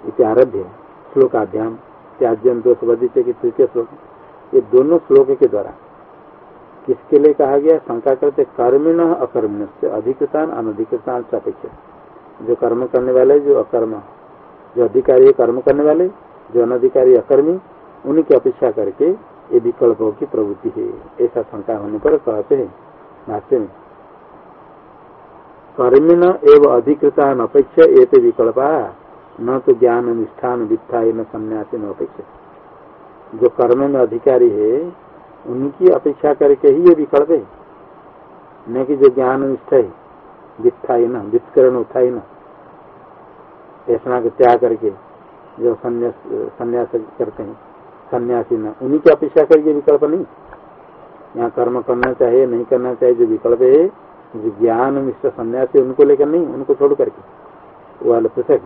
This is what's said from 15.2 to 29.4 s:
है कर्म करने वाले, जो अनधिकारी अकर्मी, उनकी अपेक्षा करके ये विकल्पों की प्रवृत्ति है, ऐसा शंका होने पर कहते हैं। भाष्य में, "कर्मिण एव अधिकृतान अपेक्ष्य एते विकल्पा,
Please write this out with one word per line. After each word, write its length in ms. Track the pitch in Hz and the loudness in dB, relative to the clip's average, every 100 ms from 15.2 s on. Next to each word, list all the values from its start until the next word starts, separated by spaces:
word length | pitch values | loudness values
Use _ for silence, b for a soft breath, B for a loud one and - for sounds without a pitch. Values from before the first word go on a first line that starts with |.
| 131 | 6
है 60 | |
कर्म 280 | 131 117 123 | 4 0 0
करने 240 | 139 139 | -2 0
वाले, 240 | 147 156 185 - - - - | 2 0 -2 -6 -20 -20 -4
जो 80 | 117 | -2
अनधिकारी 540 | 120 123 127 135 127 120 | 0 0 0 2 4 2
अकर्मी, 420 | - 139 151 185 - - - - - | 4 0 2 -4 -8 -20 -20 -14 -2
उनकी 280 | 156 151 | -2 2
अपेक्षा 360 | 131 131 - 123 | 2 0 -2 -4
करके 400 | 107 98 - 151 208 - - - | -4 -8 -2 -2 -2 -10 -20 -4
ये 60 | 120 | -2
विकल्पों 520 | 117 - 123 107 110 | -2 0 0 0 -4
की 140 | 104 - | -6 -8
प्रवृत्ति 460 | - 104 101 117 - | -6 -6 -6 -10 -8
है, 120 | 104 - - - 117 | -10 -12 -18 -4 -4
ऐसा 160 | 120 | -4
शंका 340 | 107 110 98 110 | -8 -10 -8 -8
होने 220 | 104 107 | -8 -4
पर 180 | 147 151 | 0 0
कहते 400 | - 107 - 139 | -2 -6 -2 -2
हैं। 180 | 101 - - - - - - | -4 -12 -20 -20 -20 -20 -12
भाष्य 300 | 104 - 131 | -12 -4 -4
में, 100 | 98 - - - - - - - - - - - - - - - - - - - - - | -4 -14 -20 -20 -20 -20 -20 -20 -20 -20 -20 -20 -20 -20 -20 -20 -20 -20 -20 -20 -18 -4
"कर्मिण 440 | 123 135 160 175 | 2 4 4 4
एव 460 | 175 - 143 147 143 | 4 4 6 6 6
अधिकृतान 680 | 123 127 147 147 - 139 131 | 2 0 0 0 0 0 0
अपेक्ष्य 640 | 113 143 131 - 156 139 | 0 0 0 4 6 6
एते 180 | 123 135 | 6 4
विकल्पा, 720 | 120 117 113 117 139 156 104 - - - - - | 2 0 -2 0 -2 -2 -6 -14 -20 -20 -20 -10